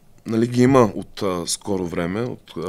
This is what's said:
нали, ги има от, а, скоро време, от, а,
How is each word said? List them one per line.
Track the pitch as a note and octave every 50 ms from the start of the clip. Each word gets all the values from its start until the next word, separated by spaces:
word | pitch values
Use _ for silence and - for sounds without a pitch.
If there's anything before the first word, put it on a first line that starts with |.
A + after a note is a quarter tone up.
| _ _ _ _ _
нали, | - A2+ A2 A#2
ги | B2 B2 B2 B2
има | B2+ C#3 C3 A#2 G2+ -
от, | - F2+ - - - A2
а, | F#2+ F2+ F2 E2
скоро | - - - - G#2 G2+ F#2 F#2
време, | E2+ F2 F2+ E2+ E2+ F#2 G#2+ A#2+
от, | B2 G#2 G#2 _ - -
а, | F2+ D#2